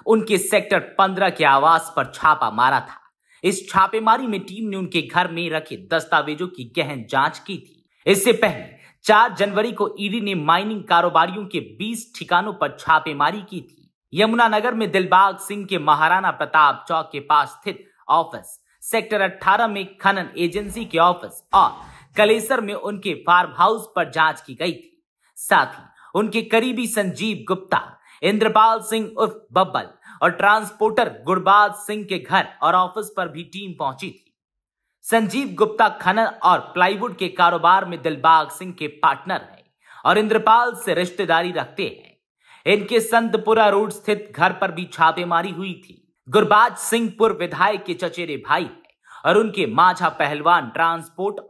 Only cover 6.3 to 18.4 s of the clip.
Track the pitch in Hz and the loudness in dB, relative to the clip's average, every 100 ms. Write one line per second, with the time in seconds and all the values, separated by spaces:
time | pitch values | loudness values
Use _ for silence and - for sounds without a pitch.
6.3 | 151 180 - 117 - 143 135 107 135 147 | -6 -8 -10 -10 -6 -6 -8 -4 -2 -2
7.3 | - - 180 - _ _ _ 156 196 247 | -4 -14 -14 -16 _ _ _ 0 2 4
8.3 | - 214 - - - - _ - 214 233 | 4 2 -2 -12 -20 -20 _ 4 6 4
9.3 | 180 202 196 226 - 214 - 202 233 208 | 2 -2 0 -2 -2 -6 -4 -6 -4 -4
10.3 | 185 151 170 208 214 - 170 175 165 175 | -2 0 0 0 -6 0 2 4 2 0
11.3 | 190 196 160 120 110 214 226 - - - | -2 -8 -8 -10 -10 -10 -10 -12 -14 -2
12.3 | 175 208 190 - - - 156 160 143 147 | -2 -2 -4 -6 -4 0 0 0 -2 -2
13.3 | 208 185 175 - _ _ _ _ 156 220 | -2 -10 -16 -16 _ _ _ _ -2 0
14.3 | 233 233 214 240 226 208 190 180 185 196 | 2 2 2 -2 -2 -2 -2 2 4 4
15.3 | 190 - 208 185 180 151 147 160 185 190 | 0 -10 -10 -6 -2 0 2 2 2 0
16.3 | - 147 156 147 - - 165 156 143 143 | -4 0 4 4 2 -4 -6 -4 -8 0
17.3 | 151 139 - 202 - _ _ - 156 165 | 0 0 -6 -12 -12 _ _ 0 0 0
18.3 | 117 | -6